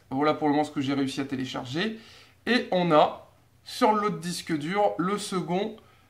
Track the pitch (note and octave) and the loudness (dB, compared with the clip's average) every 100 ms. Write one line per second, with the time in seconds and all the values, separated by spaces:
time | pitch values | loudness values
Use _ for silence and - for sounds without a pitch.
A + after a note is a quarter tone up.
0 | - C3+ D3+ D3+ D3+ D3 D3+ D3+ C3+ C#3 | -8 0 2 2 2 2 0 -2 -2 0
1 | C3+ C3 C3+ C3 C3 C3+ B2+ D3 A3 A3 | -2 -2 -4 -4 -6 -8 -6 -4 -4 -6
2 | - - - _ - A#3+ A3 F3+ F3 D3+ | -16 -20 -20 _ 0 0 2 0 4 6
3 | E3+ - - _ _ _ - - A3+ G#3+ | 6 2 -18 _ _ _ -12 0 2 4
4 | G#3 E3 E3+ E3+ - D#3 D3+ G3+ G#3 G3+ | 0 -2 -6 -8 -4 -4 -2 0 0 0
5 | F3 G3+ - F#3 D#3 F3+ A3 - - _ | -2 -2 -4 -4 -2 -2 -2 -8 -20 _